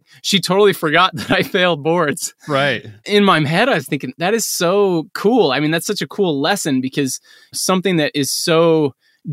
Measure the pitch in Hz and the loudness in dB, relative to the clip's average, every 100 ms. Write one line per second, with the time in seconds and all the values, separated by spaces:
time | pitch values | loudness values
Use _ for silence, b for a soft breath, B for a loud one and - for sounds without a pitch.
0 | b b - 196 175 190 208 180 160 156 | b b -2 -2 0 2 2 2 0 2
1 | 185 139 95 285 - 196 180 165 143 175 | 4 2 2 0 0 0 0 0 0 0
2 | 151 - - - - 139 143 117 - - | 0 -4 -8 -12 -4 0 0 -2 -6 -16
3 | - 208 202 160 147 165 247 190 135 147 | 0 2 4 4 2 0 2 0 -2 -6
4 | 139 - 175 220 - - 170 196 202 175 | -8 -6 -2 -2 -2 -2 0 2 2 0
5 | - - 196 247 165 127 151 165 - 208 | -4 -2 2 2 2 0 0 -2 -4 -6
6 | 156 - 190 143 151 196 165 131 131 - | -6 -2 -2 0 -2 -2 -2 -2 -2 -4
7 | 139 - b b b - - 185 196 175 | -4 -6 b b b -8 -2 0 0 0
8 | 147 147 135 - - 160 170 160 147 - | -2 -2 -4 -4 0 2 4 2 0 -4
9 | _ _ - | _ _ -10